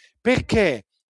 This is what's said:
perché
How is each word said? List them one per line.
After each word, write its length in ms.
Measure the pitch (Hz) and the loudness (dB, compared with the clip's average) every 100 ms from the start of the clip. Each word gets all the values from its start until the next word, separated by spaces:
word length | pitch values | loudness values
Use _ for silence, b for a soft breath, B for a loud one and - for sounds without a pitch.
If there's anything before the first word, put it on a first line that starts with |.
| b b | b b
perché 640 | 233 254 - 226 185 120 - _ _ | -2 -2 0 0 0 -2 -10 _ _